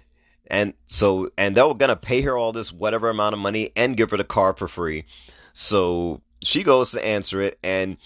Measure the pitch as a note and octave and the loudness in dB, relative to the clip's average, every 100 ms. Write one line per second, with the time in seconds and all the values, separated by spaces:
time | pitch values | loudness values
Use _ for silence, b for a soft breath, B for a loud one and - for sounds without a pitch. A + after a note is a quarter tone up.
0 | b b b b - G2 G#2 - - - | b b b b -4 -2 -2 -4 -6 2
1 | G2+ F#2+ F#2 - G2+ G2+ D3 A#2+ C3+ A2 | 2 2 -2 -2 2 4 4 4 2 2
2 | - C3+ C#3 B2 A2+ A2+ A2 F2 G#2+ A2 | 0 -2 0 -2 -2 -4 -10 -4 -2 0
3 | A2+ G#2+ G#2 G#2 G2+ A2 A2 - B2 A#2 | 0 0 -2 0 -2 -2 -4 0 0 2
4 | A2 G2+ G2 G#2+ F#2+ F#2+ F#2 - E2 D#2 | 0 0 -2 2 2 0 -8 -6 -6 -6
5 | - B B B B - - G#2 F2 F2 | -12 B B B B -2 0 2 2 0
6 | F2 D2+ _ _ - D#3 F#3+ C3 B2 A#2+ | -4 -6 _ _ -2 0 4 4 4 -2
7 | A2 G#2 F#2 F#2+ G2 - F#2 F#2+ F#2+ F2 | -2 -2 -2 -2 -2 -4 -4 -2 -2 -6